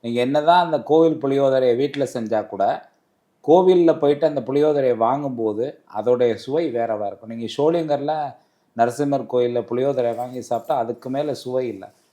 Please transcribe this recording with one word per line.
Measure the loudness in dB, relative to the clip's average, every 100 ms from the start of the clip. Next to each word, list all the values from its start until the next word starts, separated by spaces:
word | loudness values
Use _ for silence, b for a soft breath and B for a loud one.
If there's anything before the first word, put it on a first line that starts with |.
நீங்க | -4 -2
என்னதான் | 0 2 4 4 4
அந்த | -2
கோவில் | 2 4 4 2
புளியோதரையை | -2 0 2 2 2 2
வீட்ல | 0 -2 -4
செஞ்சா | -4 -4 -4 -4
கூட, | -2 -2 -2 -10 _ _ _ _ _ 4
கோவில்ல | 6 6 6 4 4
போயிட்டு | 2 2 0
அந்த | -2
புளியோதரையை | -2 0 2 2 0 2
வாங்கும்போது | 0 0 -4 -2 -2 -2 -6 -8 _ -6
அதோடைய | 0 2 2
சுவை | 0 -4 -2 -2
வேறவா | -2 -4 -4 -6
இருக்கும். | -10 -14
நீங்க | -10 -10 0
ஷோலிங்கர்ல | 0 0 -2 -4 -2 -4 -6 -10 _ _ _ 0
நரசிம்மர் | 0 0 -2 -2 -2
கோயில்ல | 0 0 -2
புளியோதரை | -4 -2 -2 0 -2 -4
வாங்கி | -8 -10
சாப்பிட்டா | -6 -6 -2 -4
அதுக்கு | -4 -6 -6
மேல | -6 -4
சுவை | -6 -4 -4 -4
இல்ல. | -8 -16 _ _